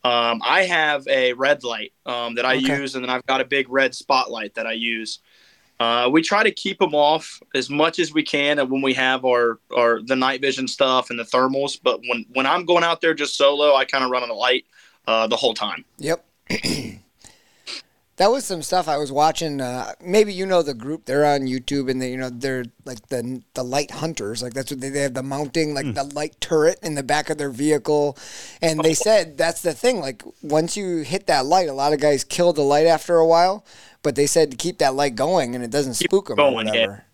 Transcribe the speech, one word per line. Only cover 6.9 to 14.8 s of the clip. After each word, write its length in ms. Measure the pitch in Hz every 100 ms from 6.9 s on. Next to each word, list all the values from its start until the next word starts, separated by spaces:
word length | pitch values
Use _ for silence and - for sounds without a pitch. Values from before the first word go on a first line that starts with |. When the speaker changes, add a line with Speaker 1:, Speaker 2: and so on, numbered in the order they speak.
Speaker 1:
off 460 | 147 147 160 - - -
as 140 | 135 127
much 280 | 147 160 160
as 140 | 156
we 100 | 151
can, 360 | 151 147 143 147
and 120 | 131
when 100 | 135
we 120 | 135
have 300 | 127 131 131 127
our, 340 | 120 117 113 _ 123
our, 240 | 117 117
the 140 | 113 131
night 240 | 131 127
vision 260 | 139 131 131
stuff 440 | - 135 127 123
and 80 | 120
the 60 |
thermals, 540 | 113 127 131 135 139 -
but 200 | 131 113 120
when, 160 | 120 110
when 140 | 127 135
I'm 180 | 175
going 180 | 170 175
out 180 | 170 165
there 100 | 165
just 220 | 151 143 -
solo, 380 | 139 143 147
I 100 | 135
kinda 240 | 135 139 127
run 140 | 127
on 60 | 120
a 40 |
light, 300 | 107 123 131 _ _